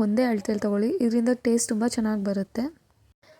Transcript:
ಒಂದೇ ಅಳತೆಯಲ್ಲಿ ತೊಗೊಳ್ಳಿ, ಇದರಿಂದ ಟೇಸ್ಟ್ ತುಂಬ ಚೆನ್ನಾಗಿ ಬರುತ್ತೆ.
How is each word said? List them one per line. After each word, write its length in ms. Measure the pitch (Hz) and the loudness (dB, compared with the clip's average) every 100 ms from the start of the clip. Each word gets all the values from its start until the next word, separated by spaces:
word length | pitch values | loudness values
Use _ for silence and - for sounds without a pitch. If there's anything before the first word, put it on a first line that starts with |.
ಒಂದೇ 200 | 214 214 | 2 2
ಅಳತೆಯಲ್ಲಿ 380 | 254 214 - 208 | 2 0 -2 -2
ತೊಗೊಳ್ಳಿ, 300 | 208 202 226 370 | 0 0 0 0
ಇದರಿಂದ 280 | 233 233 233 247 | 0 2 2 0
ಟೇಸ್ಟ್ 260 | 240 233 - | 2 0 0
ತುಂಬ 160 | 214 233 | 0 0
ಚೆನ್ನಾಗಿ 360 | - 214 214 | 0 -2 -2
ಬರುತ್ತೆ. 400 | 196 196 190 - 269 330 _ _ _ _ _ - | -2 -4 -4 -4 -6 -8 _ _ _ _ _ -20